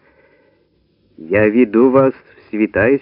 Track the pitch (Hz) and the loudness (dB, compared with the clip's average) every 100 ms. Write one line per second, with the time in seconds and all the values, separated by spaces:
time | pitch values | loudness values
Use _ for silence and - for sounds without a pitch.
0 | _ _ _ _ _ _ _ _ _ _ | _ _ _ _ _ _ _ _ _ _
1 | _ - 80 101 107 113 120 110 131 131 | _ -20 -4 0 0 0 0 2 2 2
2 | 135 - _ _ _ 107 110 92 110 139 | 0 -4 _ _ _ -6 -4 -2 -2 -2